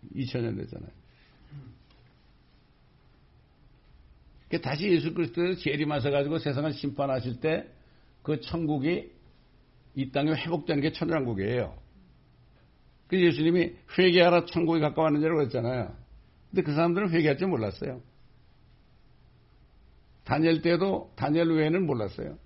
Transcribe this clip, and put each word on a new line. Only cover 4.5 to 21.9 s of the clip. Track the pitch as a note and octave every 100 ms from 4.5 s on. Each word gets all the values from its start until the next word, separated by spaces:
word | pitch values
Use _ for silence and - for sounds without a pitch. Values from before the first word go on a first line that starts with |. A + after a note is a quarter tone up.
| E3+
다시 | C3 D3 G3+
예수 | E3+ D3
그리스도의 | F3 D#3+ - F3 F3+
재림하셔가지고 | D#3 C#3+ D3+ D3 C3 C#3+ C#3+ D#3+
세상을 | D3 C3 D3+
심판하실 | C#3+ C#3+ C#3 C#3 C3 A#2+ A#2+
때 | D#3 D#3+ - - - - _ -
그 | - D3+
천국이 | D3+ E3 D#3+ C#3 C#3 F3+ - - - - _ _ _ - -
이 | - C3
땅에 | C#3+ D3+
회복되는 | D#3 E3 E3 D3 D3
게 | D3
천년왕국이에요. | D#3 E3 E3 B2+ G2+ G2 B2 A2 - - - - - _ _ - _ _ _ - _ _
그 | F#3
예수님이 | F3 C#3 D#3 F3 - - - -
"회개하라, | F#3 F3 F3 F3 E3+
천국이 | E3+ E3 E3
가까웠느니라"고 | D3+ - D#3+ D3 D#3 E3
그랬잖아요. | C3+ A#2+ A#2 B2+ G2 - - - - - -
근데 | F#3
그 | D3+
사람들은 | D3 E3+ F3 G3+
회개할 | E3 D3+ C#3
줄 | F#3+
몰랐어요. | D3+ G#2+ - - B2+ - _ - - - _ - - _ _ - - - _ _ _ - - - - - - -
다니엘 | C#3+ E3 D#3+
때도 | E3+ E3+ F#3+ F#3+ - -
다니엘 | C#3 D#3 E3
외에는 | D#3+ D3+ F3
몰랐어요. | E3+